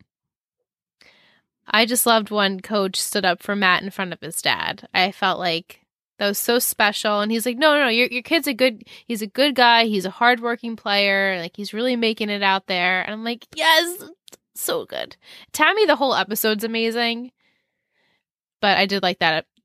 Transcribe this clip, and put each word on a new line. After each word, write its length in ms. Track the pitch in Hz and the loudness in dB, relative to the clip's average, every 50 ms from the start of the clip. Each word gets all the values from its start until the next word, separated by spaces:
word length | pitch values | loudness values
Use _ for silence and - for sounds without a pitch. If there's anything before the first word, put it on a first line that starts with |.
| _ _ _ _ _ _ _ _ _ _ _ _ _ _ _ _ _ _ _ _ _ _ _ _ _ _ _ _ _ _ _ _ _ - | _ _ _ _ _ _ _ _ _ _ _ _ _ _ _ _ _ _ _ _ _ _ _ _ _ _ _ _ _ _ _ _ _ 0
I 140 | - 214 233 | 2 2 2
just 200 | 220 247 240 - | 2 0 0 2
loved 240 | 240 226 226 208 - | 2 2 2 2 -2
when 300 | 208 208 202 190 196 185 | -2 -2 0 0 -2 -4
Coach 360 | - - 220 208 196 190 190 | -8 -4 -2 -2 -2 -2 -2
stood 280 | - - - - 208 190 | -6 -6 -4 -4 -2 0
up 180 | 185 175 - - | 0 0 -2 -4
for 120 | - 202 | -6 -4
Matt 280 | 202 202 185 180 - - | 0 2 2 2 2 0
in 80 | 196 | -4
front 220 | - - 190 180 170 | -8 -8 -8 -8 -8
of 80 | - | -10
his 200 | - 151 - - | -12 -10 -10 -4
dad. 480 | - 143 120 82 80 82 - - - - - | -2 0 0 0 -2 -6 -6 -8 -12 -6 -2
I 180 | - 180 196 190 | 0 0 0 0
felt 260 | - 202 190 175 - | -2 -2 -2 0 0
like 420 | 180 180 165 165 - - - - _ _ _ _ _ _ _ _ | -2 -2 -2 -4 -6 -10 -18 -20 _ _ _ _ _ _ _ _
that 80 | 208 202 | -4 -2
was 100 | 208 - | -2 -2
so 200 | - - 240 247 | 0 0 0 0
special. 640 | 247 - - - 220 208 208 - - 220 208 208 | 0 -2 0 0 0 0 0 0 -2 -2 0 0
And 100 | 208 214 | 0 -2
he's 140 | 226 233 214 | -2 -2 -2
like, 140 | 254 240 240 | -4 -2 2
"No, 160 | - 208 294 | 2 4 4
no, 100 | 294 285 | 4 2
no, 40 | 247 | 2
your, 160 | 226 233 247 226 | 2 2 0 0
your 140 | 240 247 226 | -2 -6 -4
kid's 240 | - 311 330 269 | -2 -2 0 0
a 80 | 294 254 | -2 0
good, 300 | 208 254 254 220 196 - - - - _ | 2 0 0 0 -2 -10 -20 -20 -20 _
he's 160 | - 240 196 220 | -8 -6 -6 -6
a 40 | |
good 280 | 196 - - 277 294 247 | -6 0 0 2 2 4
guy. 300 | 262 247 233 233 233 226 | 4 6 6 6 6 4
He's 220 | 226 208 196 180 | 2 0 0 -2
a 40 | 190 | -4
hardworking 640 | - - 240 240 247 233 233 240 233 240 - 233 226 | -4 2 2 2 2 2 0 -4 -6 -4 -6 -10 -10
player. 640 | 208 - 214 202 202 202 202 196 196 196 196 190 180 | -8 -4 -2 0 2 2 2 2 2 2 0 -2 -4
Like, 160 | 165 180 - | -6 -8 -10
he's 180 | - 208 190 - | -12 -12 -10 -6
really 220 | 214 240 254 247 | -4 -2 -2 -2
making 340 | 233 233 220 226 - 220 208 | 0 0 -2 -2 -2 -4 -4
it 120 | 208 202 202 | -4 0 0
out 240 | 196 190 190 - - | 2 2 0 -2 -4
there." 340 | 190 180 175 180 185 185 - | -2 0 0 0 0 0 -2
And 100 | - 214 | -4 -8
I'm 120 | 220 226 | -8 -8
like, 220 | 233 240 226 - _ - | -8 -8 -8 -12 _ -8
"Yes, 480 | 311 311 320 320 320 339 339 349 381 - - 370 _ _ - - _ _ _ _ | 0 2 4 4 4 2 0 -6 -10 -14 -20 -20 _ _ -20 -20 _ _ _ _
so 320 | - - - - 160 101 | -10 -6 -6 -6 -6 -6
good." 300 | - - 64 58 - - _ _ - - - - _ - | -8 -10 -10 -10 -10 -14 _ _ -20 -20 -20 -20 _ 0
Tammy, 320 | - 302 320 381 440 440 | 2 2 2 4 4 4
the 120 | 320 294 | 4 4
whole 180 | 226 277 262 220 | 2 2 0 0
episode's 500 | 139 190 196 - - - 220 214 208 226 | 0 0 -2 -4 -2 -2 -2 -2 -2 -4
amazing. 680 | 226 226 226 226 226 226 240 240 233 233 233 247 254 - _ _ _ _ _ _ _ _ _ _ _ _ _ _ _ _ _ _ _ _ _ _ _ _ _ | -6 -4 -4 -4 -2 -2 -2 -2 -2 -4 -6 -8 -14 -18 _ _ _ _ _ _ _ _ _ _ _ _ _ _ _ _ _ _ _ _ _ _ _ _ _
But 180 | - 202 190 - | 0 2 4 4
I 80 | 196 | 2
did 160 | 196 196 196 196 | 2 0 -2 -2
like 160 | 180 175 - | -2 -2 2
that 280 | 185 165 156 160 - - _ _ _ | 0 0 0 0 -4 -8 _ _ _